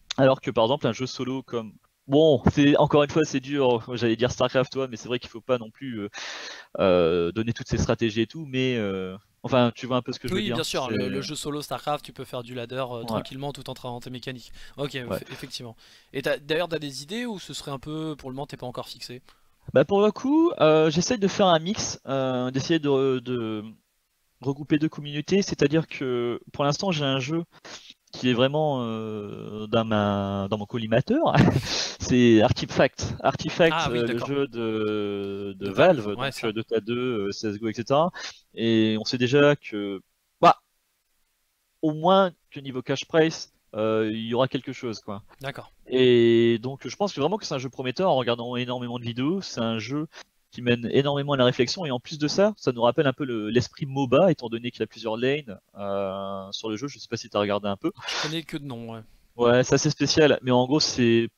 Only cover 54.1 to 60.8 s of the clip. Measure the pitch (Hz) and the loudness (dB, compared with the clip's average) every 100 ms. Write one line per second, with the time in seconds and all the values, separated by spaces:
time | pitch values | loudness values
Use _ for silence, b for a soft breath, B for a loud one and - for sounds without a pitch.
54.1 | 135 185 147 113 117 120 - 110 107 110 | 4 4 2 -4 -6 -6 -6 -6 -6 -6
55.1 | 110 131 147 127 - _ 98 101 98 98 | -2 0 -2 -6 -16 _ -10 -4 -2 -2
56.1 | 98 98 98 98 - 113 107 139 113 - | -4 -8 -10 -10 -10 -8 -6 -8 -12 -10
57.1 | 117 117 104 104 101 101 98 165 - - | -10 -4 -2 0 0 -2 -4 -6 -6 -8
58.1 | - 151 165 151 156 143 117 117 113 110 | -6 -4 -6 -8 -10 -10 -12 -12 -14 -16
59.1 | _ _ - 120 123 127 139 151 - 139 | _ _ 2 6 6 6 2 2 0 0
60.1 | - 147 - 127 123 127 151 | 6 6 6 4 2 4 2